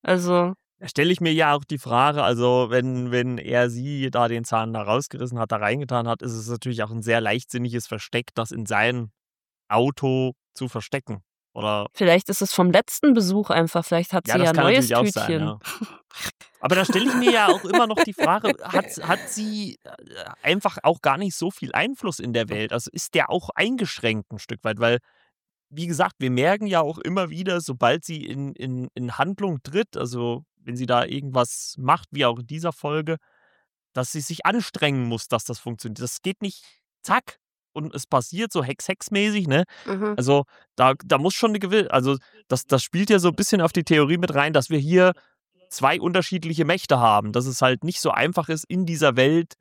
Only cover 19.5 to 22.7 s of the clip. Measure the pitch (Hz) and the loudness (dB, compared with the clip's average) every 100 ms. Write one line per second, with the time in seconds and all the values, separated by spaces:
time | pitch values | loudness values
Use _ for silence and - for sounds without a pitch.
19.5 | 208 202 - - - - - - - - | -6 -8 -10 -20 -20 -20 -16 -16 -4 0
20.5 | 185 202 - 147 147 147 135 196 - 170 | 0 0 0 0 2 0 0 -2 -4 -6
21.5 | - - - 202 269 208 151 120 117 110 | -6 -6 -2 -2 -4 -8 -6 -4 -2 -2
22.5 | 104 110 | -4 -4